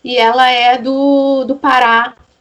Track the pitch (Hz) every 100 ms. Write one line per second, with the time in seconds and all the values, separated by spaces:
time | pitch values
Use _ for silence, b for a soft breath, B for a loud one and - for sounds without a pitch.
0 | 247 247 226 247 254 247 247 254 240 269
1 | 277 277 277 269 254 277 285 254 240 226
2 | 247 - _ _